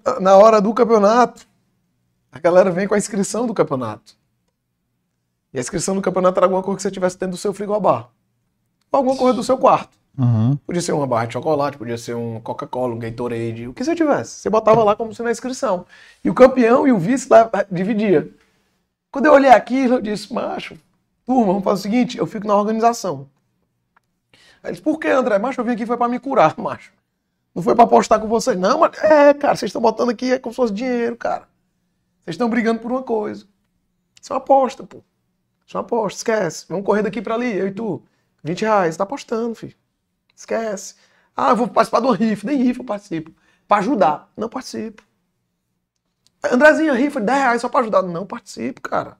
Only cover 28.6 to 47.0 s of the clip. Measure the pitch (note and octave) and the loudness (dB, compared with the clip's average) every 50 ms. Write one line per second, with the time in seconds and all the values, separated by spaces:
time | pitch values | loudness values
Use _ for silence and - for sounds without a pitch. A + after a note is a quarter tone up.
28.6 | F3+ G3+ C4+ D#4 E4+ - - - - D#4 D#4 D4 C#4+ D4 C#4+ C#4+ D4 C#4 - - | 0 0 2 2 2 0 0 -2 2 4 6 8 6 6 4 4 0 -2 -2 -2
29.6 | B3 G#3 - - A#3 A3+ A3 A3+ B3 A#3+ A#3 - B3 B3+ B3+ C4 - A#3+ A3+ - | -4 -6 -6 0 0 0 0 0 -2 -2 -2 -4 -2 -2 -2 -2 -4 -10 -4 -2
30.6 | B3+ A3+ G3+ G3+ C4 C4 B3 A#3+ A#3 A#3 A#3 - - - - - - _ _ _ | -2 -2 -2 -4 -4 -4 -2 -2 -2 -4 -6 -6 -6 -6 -6 -6 -8 _ _ _
31.6 | _ _ _ _ _ _ _ _ _ _ _ _ _ - D#3+ D#3+ A#3+ A3+ B3 B3 | _ _ _ _ _ _ _ _ _ _ _ _ _ -14 -6 -4 -2 -2 0 0
32.6 | G#3 A3+ A3+ A3+ A#3 B3 B3 C4 C4 B3+ A#3 G#3+ G#3 G#3 G#3 G3+ - _ _ _ | 0 0 -2 -2 -4 -6 -6 -6 -4 -4 -4 -4 -4 -6 -10 -12 -16 _ _ _
33.6 | _ _ _ _ _ _ _ _ _ _ _ _ - - C#4+ C#4+ C#4 - C#4 C4+ | _ _ _ _ _ _ _ _ _ _ _ _ -12 -8 -8 -8 0 2 2 2
34.6 | C4 A3+ - - F#3+ - - - _ _ _ _ _ _ _ _ _ _ _ _ | 2 0 -4 -10 -18 -20 -20 -20 _ _ _ _ _ _ _ _ _ _ _ _
35.6 | _ _ - F3+ - - A#3+ A#3 G#3+ F#3 - - - - A3 G#3+ F#3+ E3 - - | _ _ -10 -10 -8 -4 -4 -4 -4 -4 -6 -6 -4 -2 -2 -2 -2 -4 -6 -10
36.6 | - _ D#3 F#3 G3 G3 G3+ G#3+ G#3 - F3 B3 G3 A3 A3+ A#3 B3 B3 G#3+ F3+ | -12 _ -10 -6 -2 -2 0 0 0 -4 -6 -6 -6 -6 -4 -4 -4 -4 -4 -2
37.6 | F#3+ G3 G3 G3+ A#3 G#3+ D#3+ B2 - _ _ _ _ _ _ _ - C#3+ F3 F#3 | -4 -4 -6 -6 -8 -8 -8 -10 -12 _ _ _ _ _ _ _ -8 -8 -6 -4
38.6 | G#3+ A3 G#3+ G3+ F#3 E3 E3 E3 G3 G3 C#4 C#4 - - A#3+ A3 A#3 A#3 A3 - | -2 0 2 2 2 0 -2 -4 -6 -6 -6 -12 -8 -8 -6 -6 -6 -6 -8 -10
39.6 | - C3+ - _ _ _ _ _ _ _ _ _ _ _ _ _ - - G#3+ A3 | -14 -18 -18 _ _ _ _ _ _ _ _ _ _ _ _ _ -10 -6 -6 -6
40.6 | A#2 A3 G3+ G3 - - - _ _ _ _ _ _ _ _ - B3 C#4 B3+ G3+ | -4 -6 -8 -10 -12 -16 -20 _ _ _ _ _ _ _ _ -2 0 0 2 0
41.6 | B3 F#3 - A#3+ A3+ - - A#3+ A#3 C4+ A#3 E3 A3+ A3+ G#3 G3+ - A#3 D4 C4+ | 0 -2 0 -2 0 0 0 0 0 0 0 0 0 -2 -2 -4 -4 -4 -2 0
42.6 | A#3+ B3 B3 B3+ B3+ - G#3 G3+ - - E3 D#3+ D#3 D#3+ _ _ _ _ _ _ | 0 0 -2 -4 -8 -10 -10 -10 -10 -10 -10 -10 -10 -12 _ _ _ _ _ _
43.6 | _ _ G#3 G#3+ F#3 A3+ C#4+ G#3+ F3+ D#3 D3 D3 - _ _ - G#3 A#3 - C4 | _ _ 0 0 0 -2 0 2 2 2 0 -2 -10 _ _ -12 -12 -10 -10 -12
44.6 | B3+ - - A3+ G#3+ A3+ G#3 - _ _ _ _ _ _ _ _ _ _ _ _ | -14 -12 -12 -12 -12 -12 -14 -18 _ _ _ _ _ _ _ _ _ _ _ _
45.6 | _ _ _ _ _ _ _ _ _ _ _ _ _ _ _ _ - - B3 B3 | _ _ _ _ _ _ _ _ _ _ _ _ _ _ _ _ -4 -2 2 6
46.6 | D4 D4+ D4+ C4 D#4+ D#4 C4+ G#3+ | 6 6 6 4 2 0 0 0